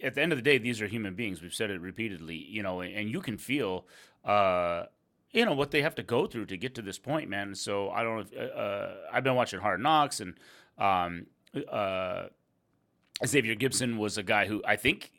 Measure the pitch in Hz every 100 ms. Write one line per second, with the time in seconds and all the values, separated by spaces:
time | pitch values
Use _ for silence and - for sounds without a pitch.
0 | 131 131 165 143 123 131 117 110 104 113
1 | 101 90 110 85 85 - 110 92 92 95
2 | 113 90 80 80 73 107 98 92 90 101
3 | 107 160 185 208 - 143 104 90 - -
4 | - _ - 104 98 90 87 85 - _
5 | _ _ _ 226 233 139 143 151 151 151
6 | 98 120 196 117 98 95 127 120 98 -
7 | 135 156 117 98 101 95 - 101 98 95
8 | 113 113 98 - 120 - 107 101 95 95
9 | 80 127 131 127 117 95 104 92 139 156
10 | 143 - 92 - - - _ - 98 92
11 | 87 87 - _ _ 143 - 120 98 92
12 | 92 92 92 - _ _ _ _ _ _
13 | _ - 123 139 113 107 131 - 127 110
14 | 104 107 95 107 98 104 107 107 127 196
15 | -